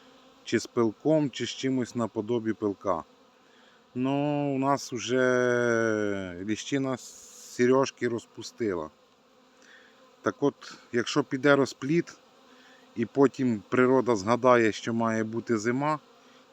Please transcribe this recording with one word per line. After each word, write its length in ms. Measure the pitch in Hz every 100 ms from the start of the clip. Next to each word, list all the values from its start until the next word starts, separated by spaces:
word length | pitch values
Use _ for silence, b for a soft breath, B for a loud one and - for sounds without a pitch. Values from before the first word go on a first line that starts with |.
| B B B _
чи 160 | - 117
з 80 | -
пилком, 640 | 123 113 104 143 156 143
чи 160 | - 120
з 40 |
чимось 460 | - 131 131 117 120
наподобі 580 | 113 110 104 120 110
пилка. 500 | 104 107 95 101 85 - _ _ b b b b b b 123
Ну, 600 | 131 139 147 147 143 135
у 20 |
нас 360 | 135 139 -
вже 1500 | 117 104 127 127 123 123 120 120 117 113 107 104 98 95 87 101
ліщина 520 | 107 - 139 135 127
сережки 1120 | - - - - - - 123 131 135 - 123
розпустила. 840 | 117 - - 110 - 113 90 78 _ _ _ _ _ _ B B B B B B _
Так 140 | 107 -
от, 160 | 139 - - - -
якщо 320 | 117 110 151
піде 320 | 127 135 139 139
розплід, 640 | 131 - 131 170 - - _ _ _ B B B B -
і 100 | 113
потім 580 | - 135 - 127 107 -
природа 460 | 123 127 131 113 110
згадає, 560 | 92 123 127 120 110
що 220 | - -
має 300 | 113 113 110
бути 340 | 110 113 - 113
зима, 420 | 107 127 147 151 _ b b b b